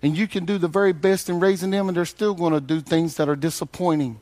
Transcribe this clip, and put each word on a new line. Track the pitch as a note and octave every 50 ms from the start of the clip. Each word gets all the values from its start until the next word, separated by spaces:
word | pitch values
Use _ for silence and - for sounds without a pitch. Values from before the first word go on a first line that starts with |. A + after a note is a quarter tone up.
| -
And | C#3+ D#3
you | E3 A3 G3+
can | - G3 F3
do | E3 G3+ G3
the | E3+ F3
very | D#3 G3 G3+ G3 F3+
best | D3+ D3+ F#3+ G3 F#3 - -
in | F3+ F3
raising | F3 G3 G3 F3+ F3 F#3+
them, | F#3+ G3+ G3 F#3+
and | F3+
they're | E3+ F3
still | E3 - - G#3+ G#3 G3+
gonna | E3+ E3+ E3 D#3+ D3+
do | C#3 C3 D#3 D#3+
things | D3 - E3 D#3+ E3 E3 -
that | - D#3 C#3+
are | D3
disappointing. | C#3+ C#3 D#3+ D3+ - F3+ D3 - - F3+ F3 D#3+ D3+ C#3+ B2 A2+ A2